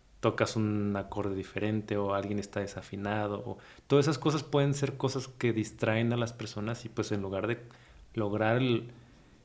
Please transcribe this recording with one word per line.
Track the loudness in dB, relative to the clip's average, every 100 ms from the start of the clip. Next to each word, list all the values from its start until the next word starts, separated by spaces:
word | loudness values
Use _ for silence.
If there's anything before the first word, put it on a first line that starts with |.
| -20 -2
tocas | 0 2 0 2
un | 0 2 0 -2
acorde | -4 -4 -2 -2
diferente, | -4 -2 0 0 0 0
o | 0
alguien | 0 0 -4
está | -4 -4
desafinado, | -6 -6 -10 -6 -2 0 -2 -4 -6
o | -10 -14 -16 4
todas | 4 6
esas | 2
cosas | 2 0
pueden | 2 2 4
ser | 2 -2 0
cosas | -2 -2 -6
que | -2 0
distraen | 2 -2 0 2 2 2
a | 2
las | -2
personas, | -4 -8 -6 -4 -6
y | -6
pues | -4 -2
en | -2
lugar | -2 -2 -2
de | -2 -8 -20 -20 -20 -10
lograr | -4 0 2 4 4
el... | 4 2 0 -14 -20 -20 -20 -20